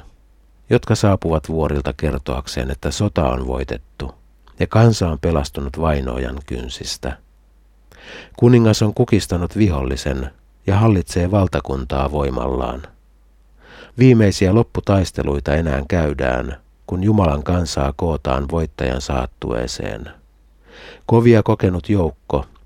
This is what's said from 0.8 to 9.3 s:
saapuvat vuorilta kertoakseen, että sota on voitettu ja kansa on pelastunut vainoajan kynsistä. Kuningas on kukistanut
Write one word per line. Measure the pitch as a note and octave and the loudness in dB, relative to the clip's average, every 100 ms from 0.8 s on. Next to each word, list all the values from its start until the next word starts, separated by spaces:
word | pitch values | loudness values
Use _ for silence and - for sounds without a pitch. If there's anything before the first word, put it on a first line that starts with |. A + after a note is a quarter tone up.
| - A2 | 2 2
saapuvat | G#2 F#2+ E2 D#2+ - | 4 2 0 -2 -2
vuorilta | D#2+ D2+ C#2+ C2+ C2 | -2 0 -2 -4 -4
kertoakseen, | D2+ C#2 - B1+ - C#2 C2 | -4 -4 -6 -8 -6 -6 -6
että | C2+ D2+ | -6 -6
sota | - G#2 - C2+ | -2 -2 0 0
on | B1+ B1+ | -2 -4
voitettu | B1+ C2 A#1 - - B1+ - _ _ _ - | -6 -6 -10 -12 -14 -14 -14 _ _ _ -6
ja | F2+ | 0
kansa | G#2+ A#2 G#2 F2 | 4 4 4 -2
on | D2 | 0
pelastunut | E2+ D#2 C#2 - C#2 D2+ | 0 0 -2 -6 -8 -4
vainoajan | D#2+ C#2+ C2 B1 B1 C2+ - | -2 0 -2 -6 -6 -10 -10
kynsistä. | A#1+ B1 - - - B1+ - _ _ _ _ _ _ _ - - - - - | -10 -10 -12 -12 -10 -10 -10 _ _ _ _ _ _ _ -20 -20 -20 -16 2
Kuningas | A#2+ A#2+ A2 G#2 | 6 6 6 4
on | G#2+ | 0
kukistanut | - A#2+ G2+ - | 0 2 2 0